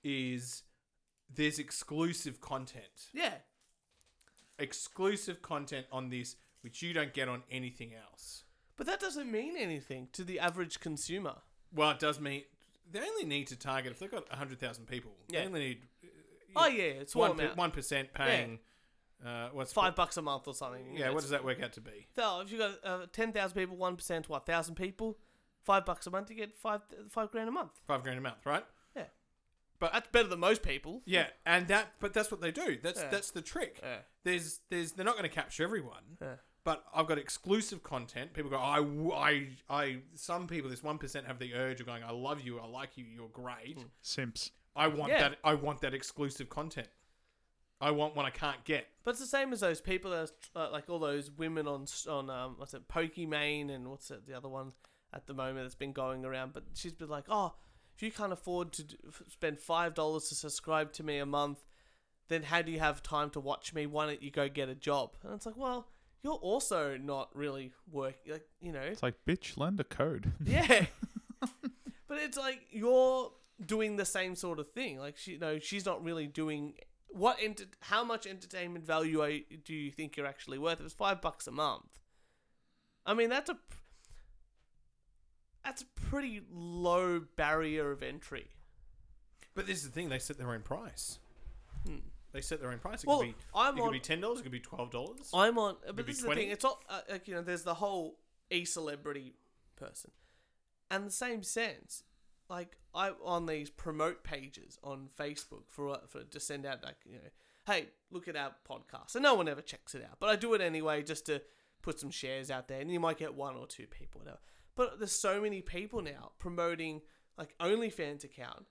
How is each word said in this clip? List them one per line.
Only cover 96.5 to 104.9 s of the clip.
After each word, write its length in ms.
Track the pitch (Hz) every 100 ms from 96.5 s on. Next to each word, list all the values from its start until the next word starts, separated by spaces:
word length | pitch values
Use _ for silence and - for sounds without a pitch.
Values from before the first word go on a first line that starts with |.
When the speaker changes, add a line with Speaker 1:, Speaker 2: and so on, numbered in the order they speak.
Speaker 2:
It's 140 | 208
all, 160 | 262 - -
uh, 100 | 190 -
like, 180 | 196 202
you 40 |
know, 80 | 175
there's 220 | 175 175
the 120 | 175
whole 440 | 170 202 190 156 - _ _ _
e-celebrity 840 | 180 170 175 156 143 151 143 127 - _ _ _ -
person. 340 | - - - _ _ _ _ _ _ _ _
And 160 | 190 202
the 40 |
same 320 | 190 247 226
sense, 600 | 190 226 226 143 - - _ _ - - -
like, 260 | 175 175 - -
I'm 200 | - 196 -
on 220 | - 175
these 240 | 165 156 151
promote 540 | - 170 156 160 175
pages 520 | - 143 135 - - -
on 240 | 143